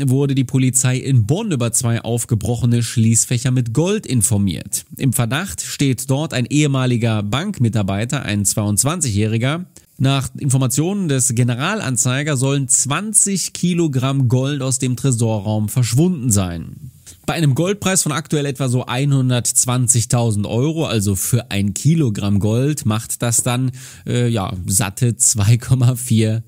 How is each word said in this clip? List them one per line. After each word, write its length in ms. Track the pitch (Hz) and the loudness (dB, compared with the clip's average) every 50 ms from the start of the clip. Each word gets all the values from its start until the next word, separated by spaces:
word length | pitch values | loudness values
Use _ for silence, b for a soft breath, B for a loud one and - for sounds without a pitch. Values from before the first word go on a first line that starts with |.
| 139 | -2
wurde 320 | 131 127 135 143 139 139 | 0 2 2 2 2 0
die 80 | 135 131 | 0 -2
Polizei 540 | - - 135 131 127 123 - - 127 127 127 | 0 0 0 0 2 2 2 0 0 0 0
in 280 | - 127 139 120 104 | 0 2 2 2 4
Bonn 240 | 98 156 196 233 214 | 2 0 -2 0 -2
über 220 | 160 120 120 117 - | -2 0 -2 0 -2
zwei 280 | - 127 117 117 110 | -2 0 0 -2 -2
aufgebrochene 840 | - - 117 120 - - - 101 - 117 120 117 123 120 117 117 120 | -2 -4 -4 -4 -2 -2 -2 -2 0 -2 -2 0 0 2 2 2 0
Schließfächer 640 | - - 117 110 113 113 110 - - 127 117 - 131 | 0 0 2 2 4 4 2 2 0 -2 -2 0 0
mit 220 | 127 127 120 117 110 | 0 0 0 0 0
Gold 340 | 151 160 185 208 220 - | 0 2 2 0 -2 -2
informiert. 800 | - 131 120 101 - 107 101 101 95 78 52 - - - - - - - | -2 0 0 2 2 2 2 2 0 0 -2 -6 -8 -10 -10 -10 -12 -8
Im 160 | - 117 113 110 | -2 -2 0 0
Verdacht 500 | - 120 113 127 151 190 - 82 - - | 0 0 -2 -2 -4 -4 -6 -8 -10 -10
steht 460 | - - - 147 135 127 - - - | -10 -4 -2 0 0 0 -2 -2 -2
dort 220 | 135 139 156 160 - | -2 -2 -2 -2 -2
ein 140 | 127 123 | -4 -2
ehemaliger 800 | - 131 147 151 143 135 131 127 127 123 113 117 117 110 107 98 | 0 2 2 2 2 2 0 2 2 2 2 2 0 0 0 0
Bankmitarbeiter, 1000 | 101 113 135 175 214 190 - 123 113 98 113 101 95 98 101 113 123 151 139 - | -2 -2 -2 -2 -4 -2 0 0 2 2 2 0 0 0 -2 -2 -2 -4 -4 -2
ein 220 | - 104 104 101 | -2 -2 0 0
zweiundzwanzigjähriger. 1200 | - - 117 104 104 104 92 - 139 170 185 151 127 98 104 107 107 110 113 120 131 151 175 180 - B B B B _ | 0 0 0 0 0 0 2 0 0 0 0 -2 0 0 0 0 0 0 0 0 -2 -2 -4 -6 -12 B B B B _
Nach 320 | - - 135 139 139 127 127 - | -2 0 2 2 0 -2 -4 -8
Informationen 720 | - - 139 123 131 131 123 - 147 151 180 202 208 190 | -4 -4 -4 -2 0 -2 0 0 0 0 0 -2 -2 0
des 300 | 156 139 131 123 - 120 | 0 0 0 0 0 2
Generalanzeiger 1000 | 113 123 120 120 117 143 180 214 214 - 131 127 113 - 131 127 139 147 156 147 | 2 2 2 2 0 -2 -2 -2 -2 -4 -2 -2 0 0 0 0 0 0 0 0
sollen 300 | 123 135 135 139 143 135 | 0 0 0 0 0 0
zwanzig 840 | 127 - - - 127 143 165 208 220 208 - - 202 196 175 - - - | 0 0 0 0 0 -2 -2 -4 0 0 2 2 2 0 -2 -4 -6 -4
Kilogramm 760 | - - 175 180 170 170 156 131 131 127 135 139 139 135 | -2 -2 0 2 2 2 2 2 0 0 0 2 2 2
Gold 340 | 113 131 127 131 139 147 139 | 2 2 2 2 0 -2 -2
aus 200 | 131 135 127 - | -2 -2 -2 -2
dem 160 | 135 127 127 | -2 -2 -2
Tresorraum 720 | - - 139 123 110 117 113 110 107 95 107 107 110 107 104 | 0 0 0 2 2 2 0 0 -2 -2 -2 0 0 -2 0
verschwunden 640 | - 127 120 110 113 131 165 185 180 143 113 131 101 | 0 0 0 2 4 4 4 2 2 0 0 0 2
sein. 580 | 104 95 90 87 82 76 - - - 156 127 - - B B B B - | 2 0 0 -4 -6 -8 -10 -14 -16 -16 -18 -18 -20 B B B B -8
Bei 80 | - 120 | -6 -2
einem 200 | 170 160 143 127 | 0 2 2 2
Goldpreis 480 | - 170 190 208 202 - 190 190 185 - | 2 0 0 -2 -2 0 0 0 2 0
von 80 | 160 | 0
aktuell 340 | 135 - - - - 147 143 | -2 -4 -4 -2 -2 -2 -2
etwa 240 | 143 131 - 143 127 | -2 -2 -2 -2 0
so 180 | 120 127 - | 0 0 -2
einhundertzwanzigtausend 1600 | - 120 123 139 147 139 135 127 127 127 123 117 - - - - 127 123 127 127 110 - 120 107 - - 120 120 117 104 104 101 | -2 -2 -2 0 2 2 2 2 2 2 0 0 0 0 0 0 0 0 0 2 2 2 2 2 2 0 2 2 2 0 0 -2
Euro, 400 | - 98 117 131 160 156 165 147 | -2 0 0 0 0 0 -2 -2
also 280 | 92 110 113 98 104 98 | 0 0 0 0 0 0
für 380 | 92 - - - 117 - - - | 0 0 0 0 0 0 -2 -2
ein 220 | 101 98 104 95 | 0 0 0 -2
Kilogramm 640 | - - 139 165 165 147 117 101 98 98 101 101 98 | 0 2 2 4 4 2 0 0 0 0 0 2 2
Gold, 460 | - 104 110 120 135 147 156 139 - | 2 2 2 2 2 0 -2 -2 -2
macht 360 | 120 107 113 - - - - 120 | -2 -2 -2 -4 -6 -8 -4 -2
das 220 | 117 110 - - | -2 0 0 0
dann, 260 | 127 120 123 131 127 127 B B B B B B | 0 -2 0 -2 -2 -4 B B B B B B
äh, 240 | - 120 123 120 120 | -4 -2 0 2 2
ja, 240 | 117 110 92 - - 92 90 | 0 0 -2 -2 -4 -6 -4
satte 500 | 101 98 98 107 101 101 - 123 120 104 | -2 0 0 0 -2 -2 0 0 0 0
zwei 400 | - - - - 110 98 104 123 113 | 2 0 0 2 2 4 4 4 4
Komma 360 | - - - 127 127 123 127 | 4 0 2 2 4 2 2
vier 480 | 117 - - - 110 110 110 110 110 113 | 0 0 2 2 2 4 2 0 -2 0